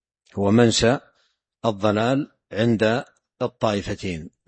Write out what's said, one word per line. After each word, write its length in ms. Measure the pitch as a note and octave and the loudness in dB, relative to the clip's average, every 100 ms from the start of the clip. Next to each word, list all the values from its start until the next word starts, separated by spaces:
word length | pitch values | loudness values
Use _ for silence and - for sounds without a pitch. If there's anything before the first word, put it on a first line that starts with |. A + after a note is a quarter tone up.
| _ _ _ - | _ _ _ -2
هو 160 | G2 | 2
منشأ 500 | A2+ A#2 G#2+ A2+ C#3+ - _ _ _ _ _ A2+ | 4 4 4 0 0 -6 _ _ _ _ _ -4
الضلال 680 | G2 G#2+ G#2 A#2 C3+ - _ _ | -2 0 0 0 -2 -4 _ _
عند 540 | F#2 A#2 A2 A2 A#2+ - _ _ - | -2 0 2 2 0 -6 _ _ -8
الطائفتين، 880 | B2 - A2+ G2+ F#2 G2+ G2 E2+ D#2+ - | -8 -2 -2 -2 -6 -8 -8 -8 -12 -18